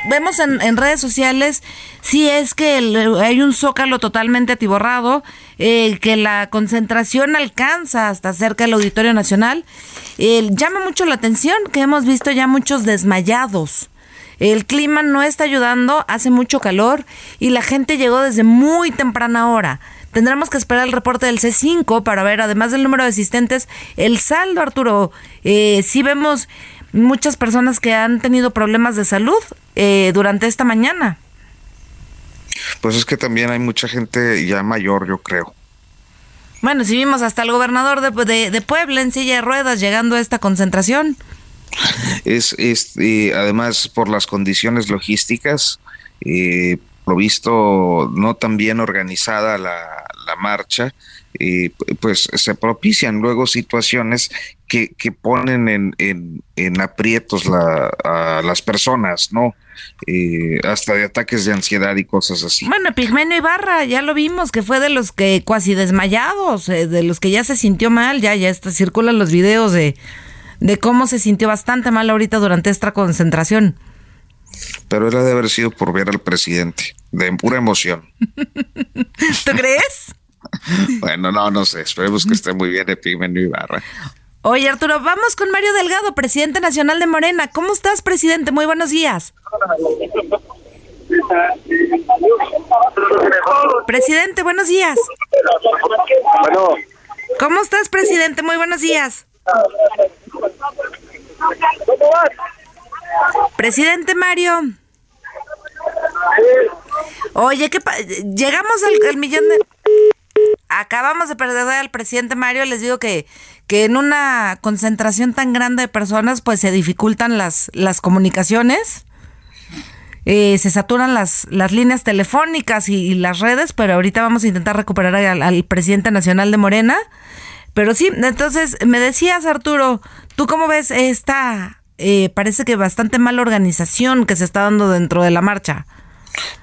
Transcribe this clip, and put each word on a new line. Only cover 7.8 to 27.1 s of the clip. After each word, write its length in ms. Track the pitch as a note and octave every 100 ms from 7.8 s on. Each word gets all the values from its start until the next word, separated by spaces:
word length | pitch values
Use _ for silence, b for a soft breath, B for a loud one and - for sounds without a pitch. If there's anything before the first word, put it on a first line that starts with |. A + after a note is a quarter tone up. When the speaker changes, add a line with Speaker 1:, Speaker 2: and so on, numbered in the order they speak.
| D#4+ A#3+ G#3+
Speaker 1:
hasta 240 | F#3+ F#3+
cerca 320 | F3 A3 G#3+
del 120 | A#3 A3
Auditorio 380 | G3+ A3 A3+
Nacional. 520 | A3 F#3+ G3+ A#3 D#4+ - B B B B B
Eh, 300 | A3 A#3 G#3+
llama 300 | G3 D#4 F#4+
mucho 240 | F#4 -
la 120 | E4+ A#3+
atención 420 | A3+ A3+ D#4 G#4+ G4
que 80 | C#4+
hemos 240 | C4+ D4 B3
visto 260 | B3+ C#4+
ya 160 | C4 C4
muchos 380 | C4+ - C#4 G#3+
desmayados. 1040 | G3+ F#3+ F#3+ F3+ A#3+ B3+ G3 D3+ - - _ B B B B
El 260 | G3+ A3 -
clima 380 | C#4+ D4 D4+
no 200 | D4+ C#4
está 200 | D4 -
ayudando, 640 | D4+ C4+ A#3+ B3 B3 D4+ -
hace 220 | A3+ B3+
mucho 300 | B3 B3 C#4
calor 420 | G3+ F#3+ A3+ D4 - B B B
y 100 | B3+
la 120 | B3
gente 360 | - C4+ C4 D4
llegó 240 | B3 B3
desde 240 | C4+ A3 A3
muy 460 | A#3+ C#4+ E4+ E4+
temprana 580 | A#3+ B3+ A#3 A#3 A#3 A#3
hora. 300 | A3+ E3 C3 B B B
Tendremos 360 | A3 B3 C#4 D#4+
que 80 | C#4
esperar 300 | - B3 B3+
el 40 |
reporte 360 | B3 B3+ B3+ B3+
del 100 | A#3
C 140 | A#3
cinco 520 | A3+ D4+ E4+ B3 A3+
para 200 | G#3+ G3
ver, 180 | G3 G#3+
además 300 | G#3+ G#3 A3+
del 100 | C4+
número 220 | C4+ C4+
de 60 | B3
asistentes, 600 | G#3 G3+ A#3+ A#3+ B3+ - B B B
el 220 | G#3 A#3
saldo, 420 | - D#4+ F#4+ F4
Arturo. 500 | C#4+ C4+ A#3+ G3+ F3+ B B B
Eh, 400 | - G#3 G#3+ G3+ G3
sí 160 | C4+
vemos 480 | C#4 C#4+ D4+ C#4+ - B B B B
muchas 440 | G#3+ B3